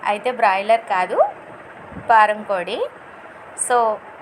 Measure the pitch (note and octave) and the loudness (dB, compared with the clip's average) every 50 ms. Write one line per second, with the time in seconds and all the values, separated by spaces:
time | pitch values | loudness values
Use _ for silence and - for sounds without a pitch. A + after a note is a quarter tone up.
0 | - - G#3 G#3 - B3+ B3 G#3+ A#3 G#3 F#3+ G3 G3+ G#3+ A3+ A3+ A3+ - G3+ F#3 | -4 -4 -6 -4 -4 -6 -2 0 0 2 2 0 2 0 0 0 0 -2 -2 -2
1 | F#3 F3 A#3 G4 F#5+ G#5 G5+ - - - - - - - - - - - - - | -2 -2 2 0 0 0 0 -12 -18 -20 -20 -20 -20 -20 -20 -20 -20 -18 -18 -18
2 | - - A#3 A3 G#3+ G#3 G#3 G#3+ G#3+ - G3+ F#3 F3 F3+ G#3 D4+ A#4 - - - | 0 4 6 6 6 4 2 -4 -4 -4 -4 -4 -2 -4 -6 -6 -6 -8 -8 -16
3 | - - - - - - - - - - - - - - B3+ A#3+ A#3 A3 G#3+ - | -20 -20 -20 -20 -20 -20 -20 -20 -20 -20 -12 -10 -4 0 2 2 2 2 0 -4
4 | - - - - | -8 -18 -20 -20